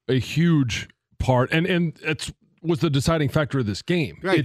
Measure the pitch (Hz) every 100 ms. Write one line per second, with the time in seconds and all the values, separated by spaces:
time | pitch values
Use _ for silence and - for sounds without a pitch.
0 | - 131 117 143 170 160 131 95 - _
1 | _ - - 127 127 160 180 175 170 -
2 | - 160 - - _ _ 165 165 170 139
3 | 131 165 139 156 151 139 107 98 - 175
4 | 123 73 185 180